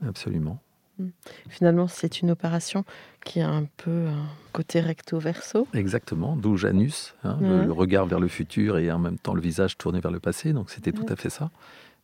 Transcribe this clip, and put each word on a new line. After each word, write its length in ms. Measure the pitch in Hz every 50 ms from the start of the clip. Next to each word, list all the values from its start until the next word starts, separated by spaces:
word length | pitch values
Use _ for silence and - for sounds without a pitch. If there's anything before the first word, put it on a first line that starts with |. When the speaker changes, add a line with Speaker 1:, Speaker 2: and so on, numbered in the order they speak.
| 165
Speaker 1:
Absolument. 540 | 120 95 - - - - 82 76 78 92 139 - _ _ _ _ _ _ -
Speaker 2:
Mm. 80 | 185 185 175 _ - - - - - -
Finalement, 380 | - - 180 175 165 175 180
c'est 340 | 175 - - - 165 - -
une 80 | 180 170
opération 560 | 170 - - 165 165 170 - - - 196 202 - - - - - - _ -
qui 160 | - - 170
a 80 | 160 156
un 160 | 151 151 151 147 -
peu 300 | - - 170 165 170 165
un 200 | 160 147 147 151 147 147 - - - -
côté 260 | - 160 - - 170
recto 380 | 165 165 160 - - - 165 160
verso. 480 | 156 165 170 - - - - 214 254 269 -
Speaker 1:
Exactement, 640 | 117 98 95 101 - - - - 80 87 135 160
d'où 180 | 139 101 107 104
Janus, 600 | 90 98 101 95 92 110 143 151 - - - - _ -
hein, 140 | 95 101 151
le, 60 | 190
Speaker 2:
Ouais. 180 | 190 - - -
Speaker 1:
le 60 | - 82
regard 320 | 82 92 92 95 95 95
vers 140 | 87 87 87
le 80 | 90
futur 500 | 87 - - 80 - - 104 104 107 98
et 140 | 82 82 85
en 80 | 82 85
même 180 | 87 87 87
temps 160 | 85 - 101 95
le 80 | 90
visage 360 | 80 87 80 90 95 95 -
tourné 220 | - - - 87 90
vers 120 | 87 90
le 80 | 85 87
passé, 340 | - 87 90 - - 160 156
donc 160 | 131 101 -
c'était 240 | - - - 160 170
tout 100 | 214 220
Speaker 2:
Ouais. 80 | 226
Speaker 1:
à 40 | 104
fait 160 | - - -
ça. 180 | - - 147 165 - - - - - - - - _ _